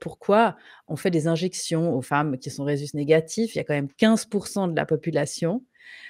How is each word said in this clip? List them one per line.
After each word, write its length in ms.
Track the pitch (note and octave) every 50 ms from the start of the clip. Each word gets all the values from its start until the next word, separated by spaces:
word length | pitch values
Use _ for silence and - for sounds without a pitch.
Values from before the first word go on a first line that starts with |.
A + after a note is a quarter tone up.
pourquoi 560 | - E3 - - - - G3+ G#3+ A#3 G3+ - - - - - - _ -
on 80 | D#3+
fait 140 | C#3 - E3+
des 160 | E3+ D#3+ D3
injections 680 | E3 E3 D#3 F3+ F#3 - - - - E3+ D#3+ E3 E3+ -
aux 80 | C3 B2+
femmes 360 | - D3 C#3+ D3+ D#3 C3 B2+
qui 120 | - D3
sont 140 | - - C#3
rhésus 300 | C#3+ D3 C#3 D3 C#3 -
négatifs. 600 | D3 C#3+ C#3+ D#3 D#3+ D#3+ D#3+ - G#3+ A3+ A3 -
Il 40 | -
y 20 |
a 40 | D3+
quand 100 | - D3+
même 180 | C#3+ C#3 C3+ -
quinze 320 | - A3+ A3 A3+ A3 -
pour 200 | - - G3 - -
cent 200 | - G3+ F#3+ F3
de 80 | D#3+
la 100 | D3+ D3
population 760 | - D#3+ D3 - E3+ D#3 C#3+ D3 - - - E3+ E3 G3 C4 - _ _ _ - - - - - -